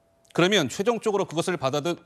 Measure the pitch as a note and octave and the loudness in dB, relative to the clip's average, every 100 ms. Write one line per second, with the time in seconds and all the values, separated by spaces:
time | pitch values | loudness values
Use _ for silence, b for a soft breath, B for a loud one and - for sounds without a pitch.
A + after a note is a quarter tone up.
0 | _ _ _ - F3+ G#3 C3 - G3+ A3+ | _ _ _ 0 4 4 2 -2 -2 -2
1 | A3+ G3 F3 D#3 E3+ F3 C3+ D3 D#3 E3 | 0 0 0 -2 -2 -2 -2 -2 -2 -6